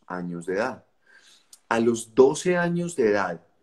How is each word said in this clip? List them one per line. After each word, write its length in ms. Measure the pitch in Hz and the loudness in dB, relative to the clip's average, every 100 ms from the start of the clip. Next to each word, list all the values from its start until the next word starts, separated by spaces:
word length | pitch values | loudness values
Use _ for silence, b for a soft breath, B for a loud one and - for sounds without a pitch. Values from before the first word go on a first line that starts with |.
| - | -12
años 400 | 90 87 85 85 | -10 -8 -8 -6
de 80 | 95 | -4
edad. 300 | 123 110 _ _ b b b b b - _ | -4 -6 _ _ b b b b b -20 _
A 100 | 117 | 0
los 360 | 117 117 - - | 0 -2 0 6
doce 420 | 131 151 180 175 | 6 4 -2 -2
años 380 | 175 175 170 151 | -2 -4 -4 0
de 140 | 110 | 0
edad, 340 | 104 95 85 - _ | 2 -2 -6 -16 _